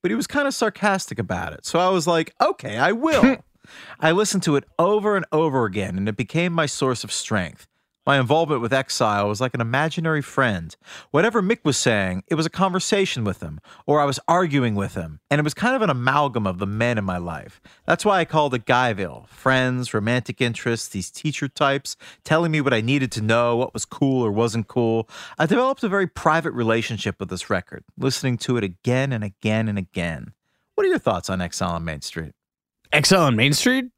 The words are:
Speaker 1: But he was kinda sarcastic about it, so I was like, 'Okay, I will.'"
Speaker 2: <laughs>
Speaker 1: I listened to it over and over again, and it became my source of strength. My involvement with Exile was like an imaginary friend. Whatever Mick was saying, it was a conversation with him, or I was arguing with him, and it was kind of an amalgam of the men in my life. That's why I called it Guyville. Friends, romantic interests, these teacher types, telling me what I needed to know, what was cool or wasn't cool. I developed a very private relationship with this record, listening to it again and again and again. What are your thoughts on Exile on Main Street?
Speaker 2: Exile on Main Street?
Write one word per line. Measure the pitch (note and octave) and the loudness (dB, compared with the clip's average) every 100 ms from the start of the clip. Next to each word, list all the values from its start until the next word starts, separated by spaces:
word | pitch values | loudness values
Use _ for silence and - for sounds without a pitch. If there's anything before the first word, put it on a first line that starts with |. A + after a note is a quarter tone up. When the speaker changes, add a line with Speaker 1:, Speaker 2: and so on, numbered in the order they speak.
Speaker 1:
But | F3+ | -2
he | |
was | A3+ - | -2 -2
kinda | C#4+ C#4+ | -2 -2
sarcastic | C4+ A3 - G#3 F#3+ - - | 0 -2 2 0 0 -4 -8
about | F#2+ F2+ E2+ | -4 -4 -6
it, | D2+ - | -10 -4
so | E3 | 2
I | F#3 | 2
was | F#3+ D#3+ | 2 2
like, | E3 D#3+ _ | 0 0 _
'Okay, | C#4+ F#4 A#2 G#2+ | 0 0 -6 0
I | D3+ | 2
will.'" | A3+ D#4 D4 A#3 C4+ - _ _ | 2 2 4 4 2 -8 _ _
Speaker 2:
<laughs> | - - - | -20 -20 -2
Speaker 1:
I | D#3+ | 2
listened | E3+ G#3 G3 | 2 2 0
to | F3 | 2
it | C#3+ - - | 0 -2 0
over | F3 G#3+ G#3 G3+ | 2 2 2 -2
and | E3 | 0
over | D#3 D#3+ C3 | 0 2 2
again, | A2 F#2+ F#2+ F#2 | 0 -2 -4 -4
and | G2+ | -4
it | G#2 | -4
became | A#2 D#3+ F3 | -4 -2 0
my | E3+ D3 | 0 -2
source | - C3+ A#2+ | 0 -2 -2
of | G#2+ | -4
strength. | - - A2 E2 - - _ _ _ - | -8 -4 -4 -4 -10 -20 _ _ _ 0
My | C#3 | 2
involvement | B2 D#3 D#3+ C#3+ | 4 2 2 0
with | A2+ | 0
Exile | C3+ C3 - A2 G#2 G#2 | 0 0 0 0 2 0
was | G#2 | 0
like | B2+ | -4
an | A#2+ | -2
imaginary | A2+ C3 D#3+ D#3 E3 D#3 | -2 0 -2 -2 -2 -2
friend. | C3+ - B2+ F#2+ E2 - - - - | -2 0 2 0 -6 -16 -20 -20 -2
Whatever | C#3+ G3+ A3+ | 2 2 2
Mick | F#3 A#3 | 0 0
was | D3+ C3+ | 0 2
saying, | - G#2+ F#2+ F#2 - | 2 2 0 -2 -2
it | D#3 | -2
was | D#3+ | -2
a | |
conversation | - F#3+ F3+ - G3+ F#3+ - | 0 0 0 0 0 0 -2
with | G#2 F2 | -2 -4
him, | E2 D2+ - - | -8 -12 -18 -14
or | - D3 | 0 2
I | |
was | C#3+ C3 - | 2 0 2
arguing | E3+ F3+ C#3+ B2 G2+ | 2 4 2 2 0
with | G2 | -4
him, | - E2 D2+ _ | -6 -10 -12 _
and | D3 | 0
it | |
was | D3+ | 0
kind | - A#3 | 0 0
of | C4 | 2
an | G#3+ | 0
amalgam | C3 B2 C#3+ C#3+ A#2 G2 | 0 2 2 2 0 -2
of | F2+ | -2
the | G2 | -4
men | G#2+ A#2+ A2+ | 0 0 0
in | |
my | G2 F2+ | -2 -4
life. | F2 D#2+ - - - _ | -6 -10 -12 -20 -20 _
That's | - E3+ | -2 0
why | G#3 F#3+ | 2 2
I | |
called | E3 D#3 D3 | 2 2 2
it | B2 | -2
Guyville. | - B2 B2 G2+ F2+ A#1+ - | 2 2 2 0 -6 -8 -20
Friends, | - C3 C3 B2+ B2+ A#2+ | -4 0 2 2 -2 -2
romantic | A2 G#2 B2 - - | -2 0 -2 -2 -2
interests, | B2 A2+ - A#2 - | -2 -2 -4 -4 -6
these | G2+ F2+ | -8 -10
teacher | - D#3 - C#3 | -6 -6 -4 -8
types, | - C#3+ C#3 - - - - | 0 0 0 -4 -16 -18 -20
telling | - D#3 E3+ | 0 0 2
me | D#3 | 0
what | C3+ | 2
I | A#2 | 0
needed | A2+ C#3 C3 | 0 0 0
to | - | -2
know, | G#2+ A2+ A#2+ A#2+ | 0 2 2 0
what | B2+ | -2
was | A2+ | -6
cool | - - C#3 C3 | -10 -2 0 2
or | A#2 | 0
wasn't | G#2 A#2 A2+ G#2+ | 2 0 0 -4
cool. | - A#2 A2+ A2+ - - - | 0 0 0 -4 -12 -18 -4
I | D#3 | 0
developed | A#3+ C4 C4+ | 2 2 0
a | A3+ | -2
very | G3 F#3 | 0 -2
private | - E3 D#3+ D#3+ | 0 2 2 0
relationship | A#2+ A2+ A2+ A2+ A2 - - | -2 0 0 0 -4 -6 -6
with | F#2+ | -8
this | F#2 - | -8 -4
record, | F#2+ - - - - | -4 -4 -18 -18 -4
listening | C3 B2+ C3 A#2+ | -2 -2 -2 -2
to | - B2 | 0 0
it | |
again | G2+ F2+ - B2 C3+ | -2 -4 -2 0 0
and | A#2+ | -4
again | G#2 - A2 A2 A2+ | -6 -4 -2 0 0
and | G2+ | -2
again. | F2+ - E2+ D#2 - - _ _ _ - | -4 -4 -4 -6 -12 -20 _ _ _ -2
What | G4 | 0
are | |
your | F4+ | 2
thoughts | - F#2 - | 0 -2 -2
on | F#2 | -4
Exile | F2 - F#2 | -4 -4 -4
on | E2+ | -4
Main | E2 D2+ | -6 -8
Street? | - - D#2+ - _ _ _ _ _ | -10 -10 -12 -14 _ _ _ _ _
Speaker 2:
Exile | D3+ D3 F#3+ | 2 6 6
on | D#3 | 6
Main | A2+ C3+ | 4 4
Street? | D3+ B3 C4 B3+ | 4 2 2 -2